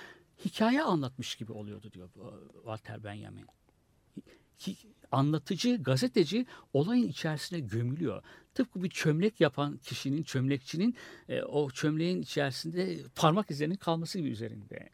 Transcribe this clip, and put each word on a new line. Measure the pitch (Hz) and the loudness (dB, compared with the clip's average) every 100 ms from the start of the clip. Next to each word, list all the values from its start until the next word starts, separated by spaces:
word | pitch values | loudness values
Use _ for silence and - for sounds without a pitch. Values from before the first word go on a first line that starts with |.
| - - _ _ - | -12 -20 _ _ -6
hikaye | - 220 269 | 2 4 4
anlatmış | 311 170 127 - 117 - | 4 2 0 -4 -8 -8
gibi | 110 | -10
oluyordu | 113 104 104 107 | -10 -10 -12 -14
diyor, | 95 90 - | -16 -18 -16
e, | 98 107 - - | -16 -16 -18 -16
Walter | 117 110 - 113 | -10 -10 -10 -10
Benjamin. | 104 104 104 101 101 _ _ _ _ _ _ - - - _ _ - | -10 -10 -12 -14 -18 _ _ _ _ _ _ -18 -18 -20 _ _ -10
Hi-, | 185 208 _ - | -10 -14 _ -2
anlatıcı, | 135 143 156 - 185 247 247 | 2 4 2 -2 0 2 2
gazeteci | 131 131 254 349 330 214 254 - - | 2 2 4 4 4 2 -2 -8 -2
olayın | 135 165 247 214 | 0 4 4 2
içerisine | 135 165 156 - 175 | 0 -2 -2 -4 -6
gömülüyor. | 120 110 120 147 147 95 - - - - | -4 -2 -2 -2 -2 -4 -8 -20 -6 -2
Tıpkı | 254 190 | -2 -2
bir | 180 | -4
çömlek | - 160 156 208 - | 0 2 4 2 4
yapan | 151 - 143 147 | 4 4 -2 -4
kişinin, | - - 135 143 | -8 -4 0 0
çömlekçinin, | 151 131 131 139 - 160 226 247 - - - | 0 0 2 0 -2 0 2 0 -8 -18 -4
e, | 123 | -4
o | - 143 143 | 0 0 0
çömleğin | - 151 156 170 180 | 0 0 2 0 0
içerisinde | 147 151 139 131 165 175 185 165 131 - | -2 0 0 -2 -4 -2 -2 -4 -8 4
parmak | 165 185 208 | 6 6 2
izlerinin | 143 151 196 | -2 -2 0
kalması | - 165 165 196 | 0 0 -2 -4
gibi | 143 | -4
üzerinde. | 107 113 110 101 - - | -4 -6 -10 -12 -14 -14